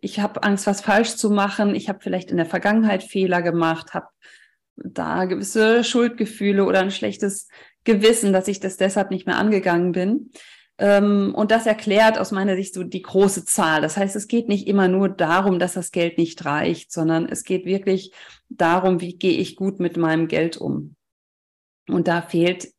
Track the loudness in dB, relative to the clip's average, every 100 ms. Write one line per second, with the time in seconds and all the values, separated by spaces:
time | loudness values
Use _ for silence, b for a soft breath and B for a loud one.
0 | -8 -4 -4 -2 -2 0 0 -2 2 2
1 | 2 -2 0 0 0 0 0 0 -6 -8
2 | -6 -6 -4 -4 -2 -2 2 2 2 0
3 | -4 -2 0 0 0 0 0 -2 -6 -12
4 | -12 _ b b b b _ -16 -14 -8
5 | -4 -2 -2 -4 -4 2 4 4 2 0
6 | 0 0 -6 -2 0 2 2 2 0 -2
7 | -6 -4 -4 -6 -14 B B B 0 4
8 | 6 4 2 2 0 -6 -6 -2 0 0
9 | -2 -4 -4 0 2 2 2 2 2 0
10 | 0 -2 -4 B B B B _ 4 4
11 | 4 2 0 0 2 2 2 -2 2 4
12 | 4 4 -2 -2 0 -2 -4 -8 -8 -8
13 | -2 4 4 2 -4 0 2 2 0 -2
14 | -2 -4 -2 -2 0 -2 2 2 4 4
15 | 0 0 2 2 2 2 0 -4 -6 -2
16 | -2 0 -2 -2 -4 -2 -2 -4 -6 -4
17 | 0 0 -2 -8 -4 -4 -2 -4 0 -2
18 | -4 B B B _ -2 2 2 2 0
19 | -2 -4 0 0 -2 -4 -6 -4 -4 -2
20 | 0 0 0 -2 -2 -4 -6 -6 -8 -18
21 | _ _ _ _ _ _ _ _ -4 -2
22 | 0 -2 -2 0 0 0 -10